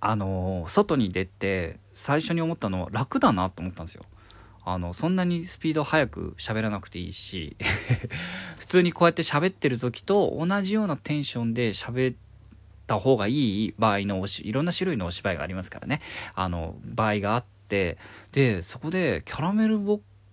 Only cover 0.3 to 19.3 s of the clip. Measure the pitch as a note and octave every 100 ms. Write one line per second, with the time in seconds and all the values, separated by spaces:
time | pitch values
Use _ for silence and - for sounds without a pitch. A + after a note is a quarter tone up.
0.3 | F#2+ F#2 F#2 E2 - G#3 D3+ G#2 F2+ F#2
1.3 | - G2 F#2+ E2 - - - - C#3+ D#3
2.3 | E3+ D#3+ E3 G2+ F#2 F2+ G#2+ C3 C4+ B3+
3.3 | G#2 F#2 - F2+ F#2 E2 - - - -
4.3 | - - - - F#2 F2 F2+ D#3 F#3 F3+
5.3 | E3+ F3 - D#3+ D#3 D3 D#3+ C3+ E2+ E2
6.3 | E2 - A2 A2 G2+ - - F2 F2 -
7.3 | F#2+ D2+ - - - - B2 - D3+ F3
8.3 | - - - - F3+ F3 E3 E3+ E3 D#3+
9.3 | D3 F3+ F#3+ D3 B2 B2 B2 - G3+ F3
10.3 | - E3+ G3+ F#3+ G#3+ G#3 C#3 - D3+ C#3
11.3 | B2 A#2 A2+ A#2 F#2+ - B2 B2+ B2 -
12.3 | - - - - - - G#2+ C3 B2+ G2+
13.3 | C#3 B2+ G2 G#2+ - A2 G2+ G2+ G2 F2
14.3 | - - B2 E3+ E3+ F#3+ C#3+ F2 F2 G2+
15.3 | E2+ D#2 F#2 F#2 - - C#3+ - - -
16.3 | - F#2 F2 D#2+ - - A#2 A2 G#2 G2
17.3 | A#2 - - - G2+ F2+ - - - -
18.3 | - C3 G2 F2 - D3+ F#3 E3 F2 -